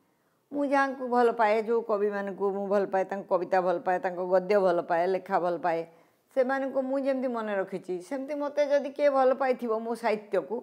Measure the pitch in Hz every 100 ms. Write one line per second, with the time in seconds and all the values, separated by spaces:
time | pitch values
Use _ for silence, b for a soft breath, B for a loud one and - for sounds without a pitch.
0 | _ _ _ _ - 285 285 277 269 262
1 | 254 240 233 233 214 220 214 233 226 208
2 | 208 202 202 185 196 196 196 202 196 190
3 | 190 196 - 185 175 190 185 175 180 180
4 | 185 180 180 185 180 208 190 170 165 170
5 | 180 185 185 190 175 170 170 165 165 b
6 | b b _ 269 254 269 269 269 262 277
7 | 269 262 254 233 214 196 185 185 - 180
8 | 175 277 269 294 285 294 285 285 269 269
9 | 294 269 262 262 262 254 240 220 226 226
10 | 226 214 214 185 - 233